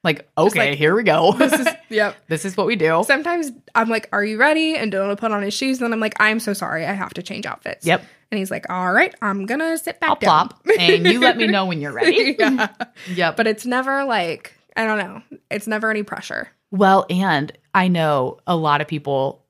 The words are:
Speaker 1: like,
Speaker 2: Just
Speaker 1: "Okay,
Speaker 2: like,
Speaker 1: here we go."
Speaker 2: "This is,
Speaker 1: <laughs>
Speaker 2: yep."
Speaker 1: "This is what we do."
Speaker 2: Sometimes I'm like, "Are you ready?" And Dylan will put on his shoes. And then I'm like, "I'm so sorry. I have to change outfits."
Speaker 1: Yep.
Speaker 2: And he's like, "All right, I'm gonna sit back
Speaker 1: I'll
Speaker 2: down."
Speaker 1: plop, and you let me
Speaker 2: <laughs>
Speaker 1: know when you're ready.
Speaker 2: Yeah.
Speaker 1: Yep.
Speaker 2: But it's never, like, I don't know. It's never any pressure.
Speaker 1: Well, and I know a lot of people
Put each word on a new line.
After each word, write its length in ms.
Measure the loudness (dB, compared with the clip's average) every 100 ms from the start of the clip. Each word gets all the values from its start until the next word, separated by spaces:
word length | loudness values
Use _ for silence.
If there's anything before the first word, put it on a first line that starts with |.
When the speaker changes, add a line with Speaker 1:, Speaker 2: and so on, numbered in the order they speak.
Speaker 1:
like, 140 | -2 -4 -6 0
Speaker 2:
Just 200 | 2 2
Speaker 1:
"Okay, 120 | 0
Speaker 2:
like, 60 | 2
Speaker 1:
here 160 | 2 4
we 80 |
go." 280 | 2 4 4
Speaker 2:
"This 200 | 4 2
is, 140 | 2 0 -4
Speaker 1:
<laughs> 100 | _
Speaker 2:
yep." 260 | 0 0 -4 _
Speaker 1:
"This 160 | -4
is 140 | -4 -2
what 100 | 0
we 80 | 2
do." 260 | 2 2 2
Speaker 2:
Sometimes 440 | 0 0 -4 -4 -10 _ -2
I'm 120 | 0
like, 200 | -2 -2
"Are 120 | -4 -2
you 120 | 2
ready?" 380 | 2 4 0 -2
And 160 | -2
Dylan 160 | -2 -2
will 80 | -2
put 160 | -2
on 100 | -2
his 120 | -4
shoes. 240 | -2 -2 -2
And 80 | -2
then 80 |
I'm 60 | -2
like, 140 | -4 2
"I'm 200 | 2 2
so 100 | -4
sorry. 320 | -4 -4 -4 -6
I 60 |
have 200 | -6 -8
to 100 | -10
change 220 | -12 -12 -10
outfits." 400 | -10 -12 -6 -2
Speaker 1:
Yep. 180 | -2 -2 _ _
Speaker 2:
And 80 | -8
he's 120 | -6
like, 140 | -8 -8
"All 220 | -4 0
right, 220 | 2 2 -2
I'm 240 | -4 -4 -4
gonna 320 | -4 -2 -4
sit 220 | -6 -4
back 80 | -2
Speaker 1:
I'll 60 | 0
Speaker 2:
down." 320 | 4 4 2
Speaker 1:
plop, 140 | -6 0 4
and 300 | 4 4 4
you 140 | 4
let 160 | 4 4
me 100 | 2
Speaker 2:
<laughs> 80 | 2
Speaker 1:
know 100 | 0
when 140 | -4
you're 140 | -6
ready. 420 | 0 2 2 2 2
Speaker 2:
Yeah. 300 | 0 2 -2 -4 -12 -12 -8
Speaker 1:
Yep. 240 | 0 0 2
Speaker 2:
But 100 | 0
it's 180 | -2 -2
never, 380 | -2 -2 -2
like, 500 | -2 -2 -2 -6 -12 _ _ -4
I 100 | -2
don't 120 | -2
know. 240 | -4 -12 _ -20 _
It's 180 | -8 -4
never 220 | -4 -2
any 120 | -4
pressure. 460 | -6 -10 -8 -10 -10 _ _
Speaker 1:
Well, 340 | 2 6 6 4
and 420 | 0 2 0 -2 -10 _
I 140 | 0 2
know 520 | 2 2 2 0 -6 -4
a 80 | 0
lot 260 | 2 0
of 60 | -2
people 520 | -6 -4 -2 -4 -6